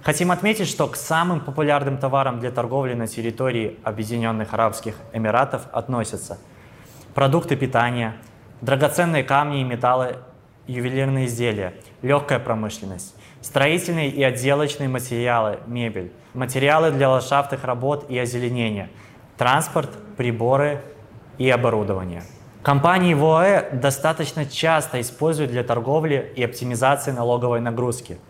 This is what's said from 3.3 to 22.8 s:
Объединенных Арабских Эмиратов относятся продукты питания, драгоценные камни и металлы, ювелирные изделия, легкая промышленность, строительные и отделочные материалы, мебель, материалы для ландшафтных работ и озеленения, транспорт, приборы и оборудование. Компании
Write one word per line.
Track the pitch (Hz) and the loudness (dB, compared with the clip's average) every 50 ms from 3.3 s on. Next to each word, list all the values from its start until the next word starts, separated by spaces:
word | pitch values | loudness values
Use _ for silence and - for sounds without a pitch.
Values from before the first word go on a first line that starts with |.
| 110 113 131 131 123 117 110 104 - - - | -2 -2 -2 0 0 0 -2 -4 -6 -6 -6
Объединенных | 113 107 107 110 104 120 117 117 113 113 110 107 107 | -6 -4 -4 -6 -4 -2 -2 -2 0 -2 -2 -4 -4
Арабских | - 107 113 110 107 - - 113 107 - - - - | 0 0 0 0 0 -2 -8 -10 -10 -10 -14 -10 -6
Эмиратов | 113 110 107 107 120 135 135 - 127 - - | -4 -2 2 2 2 2 2 -2 -8 -8 -6
относятся | - 120 117 - 131 120 110 - - 95 - - 98 - - - - - - - - - - - - - - - - | -6 -6 -4 -2 -2 -2 -2 -4 -6 -10 -10 -10 -12 -14 -14 -20 -20 -20 -20 -20 -20 -20 -20 -20 -20 -20 -20 -6 0
продукты | - 139 135 135 170 135 - 139 | 2 4 4 4 2 2 0 -2
питания, | 131 135 127 123 117 117 120 123 123 117 113 110 110 - - - - - - - - | 0 0 0 2 2 2 2 0 -2 -2 -4 -6 -10 -18 -20 -20 -20 -20 -20 -18 -8
драгоценные | - 117 135 131 147 143 147 - 175 170 160 147 127 | -2 0 2 2 2 0 2 2 0 2 2 0 0
камни | 131 139 139 147 147 143 139 | 2 2 2 2 2 0 -2
и | 131 | -2
металлы, | 127 123 120 123 123 127 131 131 127 127 - - - - - - - - - - | -2 -4 0 2 2 2 2 0 -2 -4 -10 -12 -20 -20 -20 -20 -20 -20 -20 -14
ювелирные | - 127 123 120 127 131 131 135 135 135 135 131 123 | -10 -6 -4 -4 -2 0 0 0 0 0 0 0 -2
изделия, | 117 113 120 120 107 101 95 90 87 - - - - - | -2 -2 -2 -2 0 -2 -4 -6 -8 -12 -20 -20 -18 -8
легкая | - 127 139 143 139 - 139 120 | 0 2 2 2 2 2 0 0
промышленность, | 127 - 117 110 107 104 - - - 98 92 87 - - - - - - - - - | 0 -2 -2 -2 -2 -6 -6 -8 -10 -10 -10 -10 -12 -16 -18 -20 -20 -20 -20 -16 -16
строительные | - - 139 135 147 160 185 180 - 170 165 151 139 | -4 0 2 4 4 2 0 0 -2 -2 0 0 -2
и | 139 139 135 | 0 2 2
отделочные | 131 123 120 123 135 139 143 151 147 143 - 143 131 | 2 2 2 2 2 2 2 2 0 -2 -4 -4 -2
материалы, | 127 127 123 127 123 117 120 123 120 117 110 107 104 - - 113 | -2 -4 -4 -4 -4 -2 0 2 2 2 2 0 -2 -4 -8 -8
мебель, | 120 123 120 117 104 98 90 90 - - - - - | -6 -4 -4 -4 -4 -6 -8 -10 -12 -18 -20 -14 -8
материалы | 127 131 127 127 131 135 143 151 160 160 160 | -6 -6 -4 0 2 4 4 6 6 4 4
для | 143 135 139 131 | 4 4 4 4
ландшафтных | 131 127 123 - 143 139 143 143 139 131 131 | 4 2 2 2 2 2 2 0 -4 -6 -4
работ | 127 123 120 123 135 147 147 143 - | -4 -4 -2 -2 -2 -2 -2 -4 -6
и | 131 123 | -4 -4
озеленения, | 123 117 123 123 123 120 123 123 117 110 107 101 92 90 - - - - - - - - - - | -2 -2 -2 -2 -2 -2 -2 0 -2 -2 -2 -4 -6 -10 -12 -20 -20 -20 -20 -20 -20 -20 -4 0
транспорт, | 131 120 131 151 160 - - 170 143 - - - - - - - | 2 4 4 4 2 0 -2 -2 -2 -2 -8 -14 -16 -18 -6 -2
приборы | 127 120 117 110 113 120 131 135 143 147 147 139 - - - - - - - - - - - - | -2 -2 0 0 2 2 4 4 2 2 -2 -4 -8 -14 -20 -20 -20 -20 -20 -20 -20 -20 -6 0
и | 127 131 | 4 4
оборудование. | 127 123 123 120 113 107 104 98 101 95 92 92 85 85 85 - - - - - - - - | 4 4 4 2 2 2 0 0 -2 -4 -4 -6 -8 -10 -12 -14 -20 -20 -20 -20 -20 -4 2
Компании | - 143 139 | 2 4 4